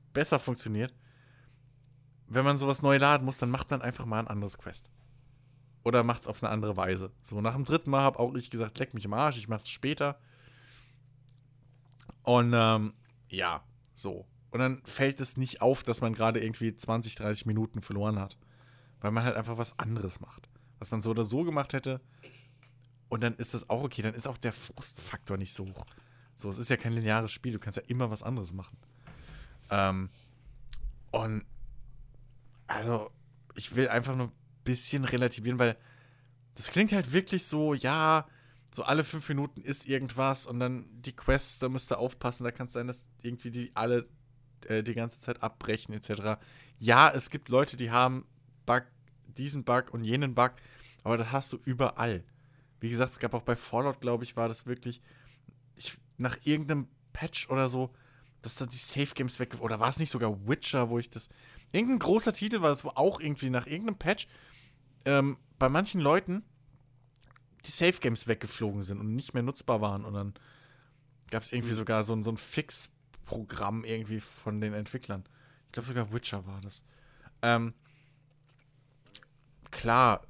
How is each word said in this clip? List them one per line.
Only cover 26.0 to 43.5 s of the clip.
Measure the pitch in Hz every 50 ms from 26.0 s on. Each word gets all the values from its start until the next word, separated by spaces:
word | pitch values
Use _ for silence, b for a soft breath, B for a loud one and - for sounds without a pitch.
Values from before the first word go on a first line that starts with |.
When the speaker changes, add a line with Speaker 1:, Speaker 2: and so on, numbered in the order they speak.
| b b b b b b b
Speaker 1:
So, | - - 104
es | 92 95
ist | 117 -
ja | 127 -
kein | - 117 117
lineares | 117 110 107 107 113 113 107
Spiel. | - - - 123
Du | 110 104
kannst | - 107 -
ja | - -
immer | - 123 123 127 113
was | 107 107
anderes | - 113 131 117 95 85 90
machen. | 95 92 - - - - B B B B B B B B B B B B B B B - -
Ähm, | 101 101 98 95 95 95 95 92 b b b b b b b b b b - - - - - - - - - -
und, | - 113 113 113 107 107 - - - - - - - - - - - - - - - - - - - - - - - - -
also, | - - 107 110 120 120 110 107 - - - - - - - - - -
ich | - - - -
will | 123 135 -
einfach | 110 123 120 135 131
nur | 127 123 113
ein | - - - - - - -
bisschen | 127 127 123 - - - 143 131
relativieren, | 123 127 123 127 120 - - 107 123 127 120
weil | 123 117 110 b b b b b b b b b b b b b _ _ _
das | - - -
klingt | - 175 214 214
halt | 208 196 151 123
wirklich | 143 190 190 - 196 180 -
so, | - 156 151 151 151 147
ja, | 135 - 127 147 160 156 156 160 156 147 b b b b b b b b b
so | - - -
alle | - 139 156 147
fünf | - - 156 - -
Minuten | 147 139 143 139 - -
ist | - 135 135 - - 127
irgendwas | 135 131 135 127 - - 135 135 135 - -
und | - 120 120
dann | 123 123 127 123 - - - 120
die | 120 135 -
Quests, | - - - 135 139 - - - -
da | 131 127
müsst | 131 127 - -
ihr | - -
aufpassen, | 120 127 - - - 120 120 - 123
da | 120
kann's | - - 127 123 -
sein, | 120 120
dass | 123 123 - - - - -
irgendwie | - 120 120 120 - 120